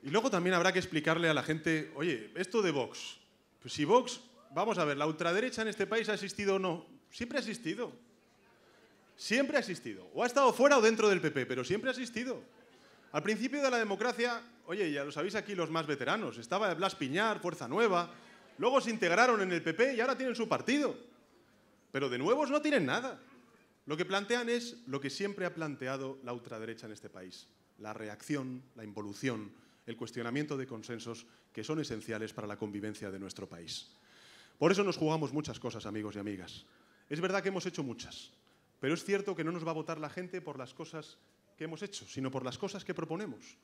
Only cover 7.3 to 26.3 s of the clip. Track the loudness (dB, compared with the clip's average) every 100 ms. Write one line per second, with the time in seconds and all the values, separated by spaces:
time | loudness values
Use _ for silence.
7.3 | -4 -4 -6 -4 -4 -6 -8 -20 _ _
8.3 | _ _ _ -20 -20 -20 _ _ -12 0
9.3 | 2 4 2 0 -6 -8 -10 -8 -2 2
10.3 | 6 6 8 8 10 8 8 6 6 4
11.3 | 0 0 -2 0 0 0 -4 -4 -6 -6
12.3 | -6 -10 -20 -20 -20 -20 -20 -4 -2 0
13.3 | 0 0 2 2 2 2 0 0 0 0
14.3 | -2 -8 -20 -8 -2 0 0 -4 -2 -2
15.3 | -2 -4 -2 0 0 0 0 2 0 -2
16.3 | -8 -2 0 2 2 0 0 -2 2 2
17.3 | 0 -4 -6 -4 2 4 4 0 -8 -20
18.3 | -20 -20 0 4 4 2 2 4 8 8
19.3 | 6 4 2 0 4 4 4 0 0 -2
20.3 | 0 2 2 2 2 2 -2 -10 -20 _
21.3 | _ _ _ _ _ _ -2 0 2 2
22.3 | 4 4 2 4 4 4 0 -2 -10 -16
23.3 | -20 -20 -20 _ _ -6 -4 0 0 2
24.3 | 0 2 -2 -2 -12 -6 -4 -4 -4 -4
25.3 | -2 -4 -2 -6 -4 -4 -4 -6 -8 -8